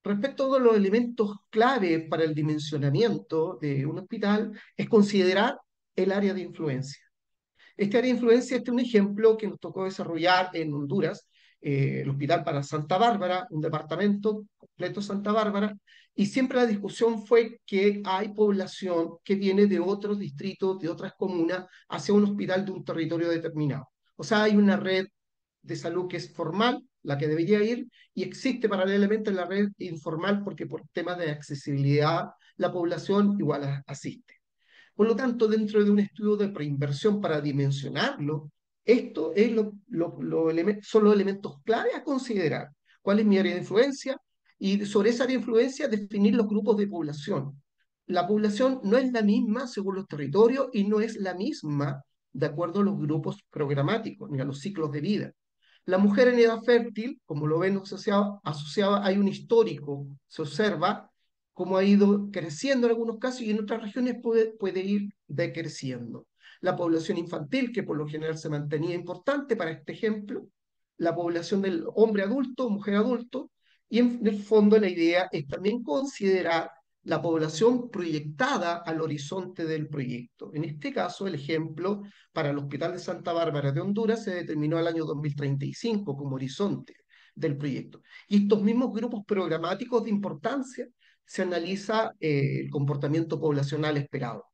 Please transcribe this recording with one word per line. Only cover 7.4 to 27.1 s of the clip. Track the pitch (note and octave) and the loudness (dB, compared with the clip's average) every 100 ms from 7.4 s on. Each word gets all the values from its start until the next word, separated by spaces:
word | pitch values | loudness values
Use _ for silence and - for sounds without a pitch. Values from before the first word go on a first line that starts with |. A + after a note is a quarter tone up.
| _ _ _ - | _ _ _ -4
Este | G3+ A#3 | 2 2
área | B3+ | 2
de | A#3 | 2
influencia, | A#3+ A#3+ B3+ B3+ | 6 4 4 -4
este | - | 0
es | |
un | A#3+ | -2
ejemplo | B3 G#3 G3+ G3+ A3 A3 | 4 4 4 4 4 4
que | G3+ | -2
nos | E3 | -8
tocó | F3 F#3+ | -10 -6
desarrollar | F#3+ G3 E3 E3 F3 F#3 F#3 | -6 -6 -6 0 4 4 2
en | E3+ D#3+ | -4 -4
Honduras, | D3 C#3+ G3 D#3 G3+ _ _ _ _ | -4 -2 0 -2 -4 _ _ _ _
eh, | D3+ C#3 C3+ C3+ | -2 0 0 0
el | C3 | -4
hospital | C#3 C#3+ E3+ D#3+ | -4 0 0 0
para | C#3+ | -4
Santa | C#3 D#3 D3 F#3 | -4 -6 -2 2
Bárbara, | A#3 G#3 F3+ F3+ F3+ | 4 2 -2 -4 -4
un | D#3 | -6
departamento | D#3 D#3 - D#3+ G#3 G3+ A3 G#3 - _ | -4 -6 -6 -2 0 2 -2 -4 -10 _
completo | - _ F3+ G#3+ | -20 _ -8 -6
Santa | G3+ G3+ G#3 | -6 -6 0
Bárbara, | A3 G#3+ G3 G#3 - _ - _ - | 0 0 0 -4 -6 _ -20 _ -2
y | G3+ | 0
siempre | C4+ B3+ B3+ | 0 0 2
la | A#3+ | 2
discusión | G3+ G3+ - A3+ A3 - | 0 -4 0 0 0 4
fue | A#3 A#3 - - | 4 4 -6 -4
que | F#3+ G3+ G3+ G3+ | 2 2 2 -2
hay | F#3+ G#3 | -2 -4
población | G#3+ G#3 G3 F#3 - F#3 E3+ E3 - | 2 2 2 -2 -6 -2 -2 -2 -6
que | - G3 | -2 0
viene | G3 F#3+ G#3 | 2 6 6
de | F3 | 4
otros | F3 G3+ G#3 G#3 | 0 -2 -2 -4
distritos, | E3+ C#3 G3 F#3 F#3+ F#3+ | -6 -8 -10 -4 -4 -2
de | D#3 | -6
otras | E3 F#3+ _ | -6 -10 _
comunas, | F#3+ F3 E3 F#3 F#3 - _ | -4 0 0 -2 -8 -20 _
hacia | - F3 | -6 4
un | G#3 | 4
hospital | G#3 G3+ - F#3 F#3+ | 4 0 0 -2 -2
de | |
un | F#3 | -8
territorio | C#3+ E3 D#3 E3+ E3+ | -8 -4 -2 -2 0
determinado. | E3 E3 D3+ D3 A#2+ - _ _ - | -2 -4 -4 -2 -4 -10 _ _ -14
O | |
sea, | D3 G#3+ | 0 2
hay | G#3+ G#3 | 4 6
una | G3+ F#3 | 6 4
red | G3 F#3 G3 _ _ _ _ _ | 0 -2 -2 _ _ _ _ _
de | C#3 - | -12 -8
salud | D#3+ E3+ F3+ | -4 -4 -6
que | F3 | -8
es | - | -10
formal, | - D#3+ F#3 A#3+ - - _ | -8 -6 0 0 0 -10 _
la | - | -6